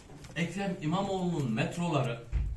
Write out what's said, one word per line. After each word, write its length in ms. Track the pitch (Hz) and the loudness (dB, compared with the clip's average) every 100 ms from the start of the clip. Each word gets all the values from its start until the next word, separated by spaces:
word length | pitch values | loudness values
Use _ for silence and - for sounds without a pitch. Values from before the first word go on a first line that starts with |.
| - - - - | -16 -16 -8 -2
Ekrem 420 | 170 190 196 - | -2 0 -2 -2
İmamoğlu'nun 720 | 151 180 202 190 175 156 127 | 0 2 2 2 2 2 2
metroları, 720 | 113 165 - 175 147 131 - - - - | 2 0 0 2 2 2 -2 -2 0 0